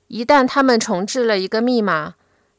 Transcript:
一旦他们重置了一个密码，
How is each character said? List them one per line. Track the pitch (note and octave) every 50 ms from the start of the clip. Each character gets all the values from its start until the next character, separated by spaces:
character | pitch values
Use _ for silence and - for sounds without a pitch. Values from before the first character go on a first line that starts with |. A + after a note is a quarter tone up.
| _
一 | _ - G#3 A#3+
旦 | A#3+ D4 C#4+ B3+
他 | B3+ - C#4+
们 | C4+ C4 A#3+ A3
重 | - - G#3 F3 F#3+
置 | G#3 - C4 A#3+
了 | A3+ G#3+ F#3+
一 | F#3
个 | F#3+ - A3
密 | A#3 B3 B3+ A#3
码， | G#3 G3 E3+ D#3 D3+ E3+ E3+ _ _ _ _ _ _ _ _